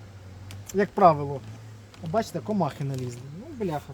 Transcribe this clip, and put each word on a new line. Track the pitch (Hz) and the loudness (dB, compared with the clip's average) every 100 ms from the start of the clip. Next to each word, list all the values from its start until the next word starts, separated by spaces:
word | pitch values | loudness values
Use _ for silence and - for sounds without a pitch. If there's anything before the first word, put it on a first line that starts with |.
| - - - - - - - | -18 -18 -18 -16 -14 -14 -2
як | 190 202 | 2 2
правило, | - 185 147 143 139 - - - - - - 165 | 8 8 8 2 -4 -8 -14 -16 -18 -20 -12 -2
бачите, | 208 220 165 | 0 0 -2
комахи | 120 208 151 - | 0 2 2 0
налізли. | 139 131 123 120 135 151 | -4 -2 -4 -8 -12 -14
Ну, | 285 277 | -12 -4
бляха, | 196 151 - | -2 -2 -6